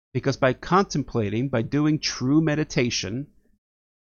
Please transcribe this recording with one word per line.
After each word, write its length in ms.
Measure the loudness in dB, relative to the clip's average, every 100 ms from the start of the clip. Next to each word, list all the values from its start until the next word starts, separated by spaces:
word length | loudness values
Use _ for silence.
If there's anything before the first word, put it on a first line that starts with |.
| _
Because 240 | -4 -2 2
by 160 | 2
contemplating, 960 | 2 0 2 2 -2 -2 -2 0 -2 0
by 140 | -2
doing 360 | 0 0 2 0
true 440 | -2 -2 2 4
meditation, 840 | 2 0 -2 0 0 -2 -4 -6 -8 _ _ _ _ _ _ _